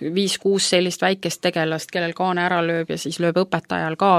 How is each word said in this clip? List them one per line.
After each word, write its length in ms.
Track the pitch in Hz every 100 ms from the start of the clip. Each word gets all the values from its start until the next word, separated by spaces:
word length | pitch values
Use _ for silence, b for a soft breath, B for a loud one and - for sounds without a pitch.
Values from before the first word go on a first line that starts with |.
viis-kuus 720 | 156 180 196 - 196 196 - 185
sellist 260 | 180 -
väikest 400 | 185 190 170 -
tegelast, 480 | 175 170 160 160 -
kellel 240 | 185 170
kaan 240 | 165 185 180
ära 240 | 180 175
lööb 320 | 165 165 165
ja 60 | 165
siis 160 | - 165
lööb 200 | 170 170
õpetajal 560 | 190 160 - 180 160 160
ka 140 | 196